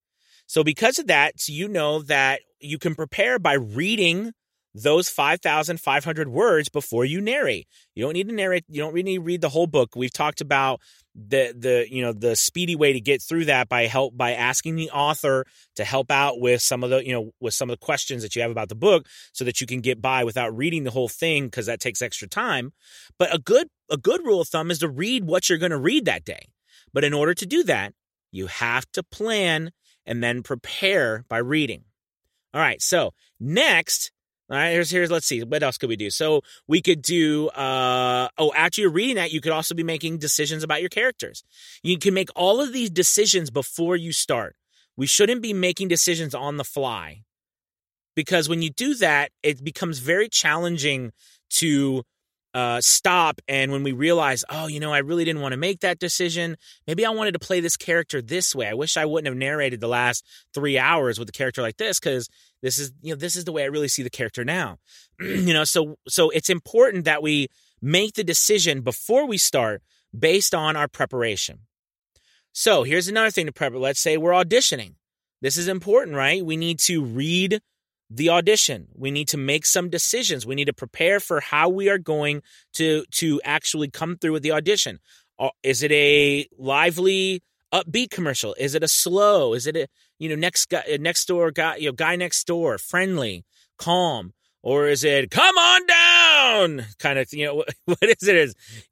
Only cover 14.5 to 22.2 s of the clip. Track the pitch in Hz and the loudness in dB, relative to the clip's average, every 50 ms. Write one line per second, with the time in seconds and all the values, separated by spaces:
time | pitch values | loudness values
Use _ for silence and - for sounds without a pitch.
14.5 | 131 - - 160 160 160 160 156 - 139 143 147 156 - - 143 135 131 131 - | 0 -2 -2 -4 -4 -6 -6 -4 -2 0 0 0 0 0 0 0 2 0 0 -4
15.5 | _ _ _ _ - - 104 - 135 135 123 120 143 139 143 143 123 123 123 123 | _ _ _ _ -8 -8 -4 -2 -2 -2 0 2 2 2 2 2 0 0 2 2
16.5 | 123 117 - - 131 123 127 123 131 131 120 131 127 117 110 110 - - 127 - | 2 2 2 0 -2 -2 -2 0 0 0 0 -2 -4 -6 -6 -8 -10 -10 -8 -6
17.5 | - - 135 123 120 - - - 147 135 - - 135 120 110 101 - 117 117 117 | -4 -4 -4 -6 -8 -8 -4 -4 -2 -2 -2 -4 -8 -8 -8 -6 -4 -4 -4 -4
18.5 | 113 113 107 98 107 110 175 214 185 160 127 _ - - - - - - 127 123 | -4 -6 -8 -8 -4 0 2 4 4 4 2 _ -18 -20 -20 -14 -10 -6 -4 -4
19.5 | - - 135 117 127 127 113 127 123 113 113 131 131 131 120 117 107 127 120 113 | -4 -4 -4 -6 -6 -4 -2 -2 -2 0 0 0 0 0 0 0 -2 -2 -4 -4
20.5 | 113 117 143 170 165 160 139 123 110 131 123 113 - - 165 165 156 143 139 - | -4 -4 -4 -4 -2 -4 -4 -4 -4 -4 -4 -4 -4 -4 -2 0 0 0 -2 -4
21.5 | - 127 104 113 117 - - 123 98 - 120 113 - - | -6 -6 -6 -6 -6 -6 -4 -6 -6 -4 -6 -8 -8 -10